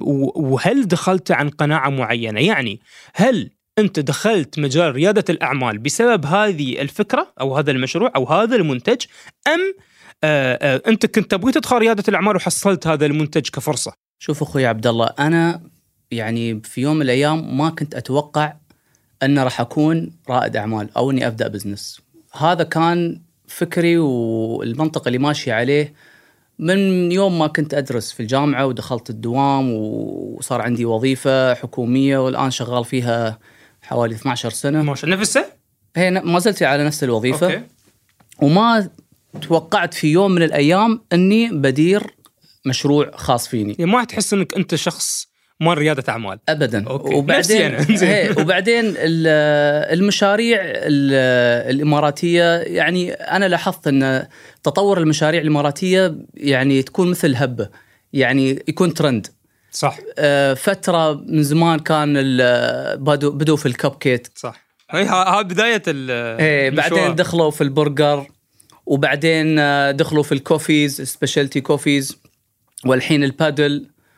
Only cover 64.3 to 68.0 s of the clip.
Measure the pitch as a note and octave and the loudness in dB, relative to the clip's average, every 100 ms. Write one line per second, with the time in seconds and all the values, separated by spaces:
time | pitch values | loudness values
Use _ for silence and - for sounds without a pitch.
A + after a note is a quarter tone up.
64.3 | - B2 - _ _ _ D#3+ G3 F#3 F#3 | -14 -14 -14 _ _ _ -2 0 2 2
65.3 | F#3+ G3+ F3+ A3+ A3 - C#3+ C3 A#2+ A#2+ | 2 0 0 0 0 -2 -4 -4 -4 -4
66.3 | A2+ D#3 D3 C3+ D3 D#3 E3 F3+ E3 F3 | 0 0 2 2 2 2 2 0 0 0
67.3 | E3+ D#3 D3+ C#3+ C#3 D3 C#3+ | 2 0 0 0 0 0 2